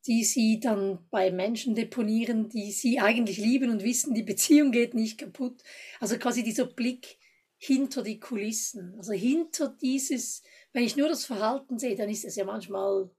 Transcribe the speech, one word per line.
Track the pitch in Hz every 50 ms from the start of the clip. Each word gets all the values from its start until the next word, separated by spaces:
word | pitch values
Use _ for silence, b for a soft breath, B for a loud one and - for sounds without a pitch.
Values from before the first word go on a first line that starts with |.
| -
die | - 226 233 220
sie | - - 269 220 220 220 220
dann | - 247 214 202 196 196 190 180 - _
bei | - 208 190 190
Menschen | 180 185 185 214 233 220 - 262 220
deponieren, | 226 226 - - 254 220 214 220 226 233 240 233 220 214 -
die | - 214 202 208
sie | 196 - - 233 233 -
eigentlich | - 208 226 240 233 202 185 214
lieben | 208 226 254 269 262 240
und | 226 202
wissen, | 190 233 247 - - 302 233
die | 214
Beziehung | - - 220 - - - 302 294 302 277
geht | 220 240 240 233 -
nicht | 214 226 220 - -
kaputt. | 302 - - - 262 247 - _ B B B B B B B B
Also | 233 185 233 226
quasi | - 247 226 240
dieser | 226 233 196 - 170
Blick | 165 - - 233 254 247 - - - - b b b b b b b _
hinter | _ - - 269 262 277 262 - 262
die | 196 214 214 220
Kulissen. | - - 247 202 202 220 220 - - - - 208 180 180 190 226
Also | 175 220
hinter | 208 180 196 247 285 330 330 320 - - 302 269
dieses, | - _ - 254 262 277 269 - 294 240 - - - - b b b b b b
wenn | _ 247 240
ich | 220 -
nur | 285 285 311
das | 339 - -
Verhalten | - 247 196 214 220 254 277 269 _ 254 220
sehe, | 277 247 202
dann | 196 208 208
ist | 214 214 -
es | - -
ja | 220 190
manchmal | 190 214 220 180 180 196 190 196 196 196 196 190 185 _